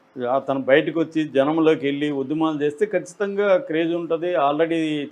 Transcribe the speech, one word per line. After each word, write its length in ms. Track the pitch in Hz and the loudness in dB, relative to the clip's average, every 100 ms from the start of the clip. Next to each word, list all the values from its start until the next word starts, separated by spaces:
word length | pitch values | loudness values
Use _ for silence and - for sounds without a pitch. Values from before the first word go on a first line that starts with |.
| _ 135 123 135 | _ -8 -2 -2
అతను 240 | 135 135 | -2 -2
బయటకు 400 | 127 143 160 156 | 4 4 4 0
వచ్చి 240 | 156 156 | -2 -2
జనంలోకి 640 | 151 131 139 160 156 156 139 | -2 2 2 4 4 2 0
వెళ్ళి 260 | 143 147 | -2 -2
ఉద్యమాలు 520 | 143 131 156 160 151 | -2 -2 -2 -2 0
చేస్తే 220 | 147 147 208 | -2 -2 -2
ఖచ్చితంగా 720 | 185 151 - 202 196 202 185 | -2 -4 -6 -4 0 2 2
క్రేజ్ 360 | - 160 165 | 2 -2 -2
ఉంటుంది. 400 | 170 165 165 175 | -2 -4 -4 -2
Already 720 | 175 143 147 165 165 156 151 139 | 0 2 2 0 0 -2 -4 -4